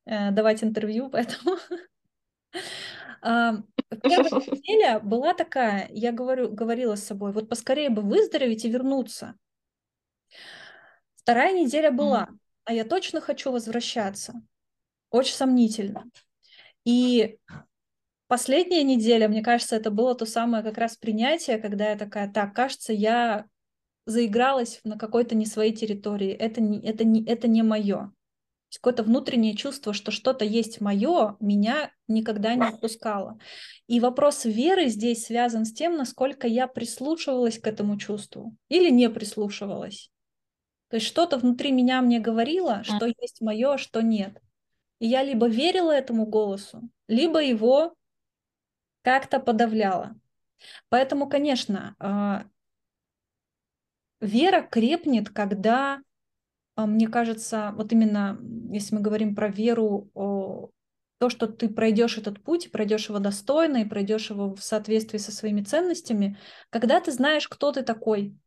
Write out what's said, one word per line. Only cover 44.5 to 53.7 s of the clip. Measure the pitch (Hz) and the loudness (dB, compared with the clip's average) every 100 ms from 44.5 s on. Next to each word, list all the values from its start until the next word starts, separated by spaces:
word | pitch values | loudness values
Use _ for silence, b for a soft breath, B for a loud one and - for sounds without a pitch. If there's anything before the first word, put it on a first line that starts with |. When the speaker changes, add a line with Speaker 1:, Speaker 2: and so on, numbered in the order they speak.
| _ _ _ _ _ | _ _ _ _ _
Speaker 1:
И | 226 | 0
я | 262 | 2
либо | 277 233 240 | 0 2 2
верила | 226 330 370 330 | 2 2 2 2
этому | 285 269 226 214 | 2 0 -2 0
голосу, | 214 208 196 - 226 233 - - | 0 0 -4 -10 -18 -18 -18 -2
либо | 226 330 320 | 2 2 2
его | 277 220 226 277 330 - _ _ _ _ _ _ _ _ _ _ 247 | 2 2 4 4 4 -4 _ _ _ _ _ _ _ _ _ _ 2
как-то | 269 269 269 | 2 2 0
подавляла. | 269 220 233 220 196 180 - - _ _ _ _ B B _ | 2 2 2 2 0 0 -4 -14 _ _ _ _ B B _
Поэтому, | 247 269 285 277 | 2 2 0 0
конечно, | 285 294 247 - 196 - - | 0 2 0 -2 -4 -6 -8
а, | 196 202 202 196 - _ _ _ _ _ _ _ _ _ _ _ _ | -4 -2 0 -2 -6 _ _ _ _ _ _ _ _ _ _ _ _